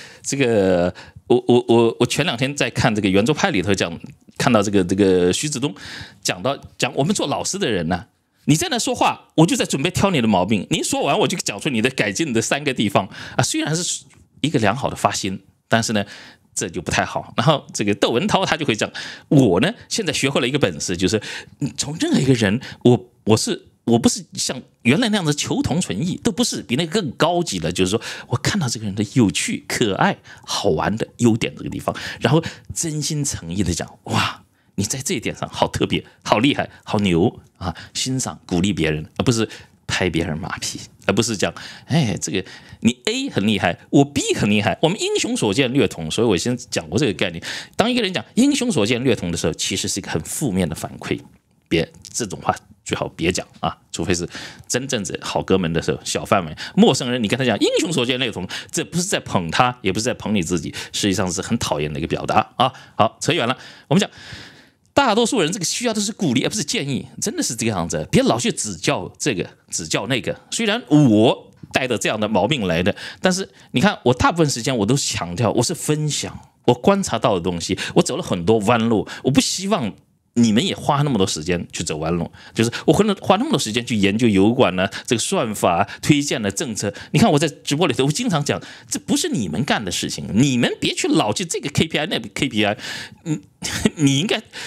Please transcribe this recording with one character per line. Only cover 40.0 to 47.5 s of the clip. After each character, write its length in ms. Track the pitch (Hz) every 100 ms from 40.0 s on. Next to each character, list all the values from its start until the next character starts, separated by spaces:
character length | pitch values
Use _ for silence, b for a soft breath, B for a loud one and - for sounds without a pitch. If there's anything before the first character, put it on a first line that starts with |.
| 92
别 160 | 80
人 140 | 87 76
马 180 | 76 -
屁， 200 | - - - _ -
而 60 |
不 80 | 101
是 160 | 113 101
讲 160 | 87 - B B -
，“哎， 300 | 165 117 -
这 80 | -
个 140 | 95 - B B B
你 140 | 233 - -
A 220 | 254 269
很 140 | -
厉 140 | 107 101
害， 200 | 92 - B
我 140 | 143
B 180 | 143 - 440 359
很 120 | 104
厉 140 | 104
害， 160 | 104 170
我 60 | -
们 80 | -
英 180 | 359 415
雄 180 | 214 247
所 160 | 113
见 200 | 101 127
略 160 | 135 95
同。” 200 | - 78
所 140 | -
以 20 | 117
我 100 | 87
先 200 | 120 123 -
讲 180 | - 80
过 80 | 113
这 80 |
个 80 | 135
概 180 | 87 98
念。 120 | 82 B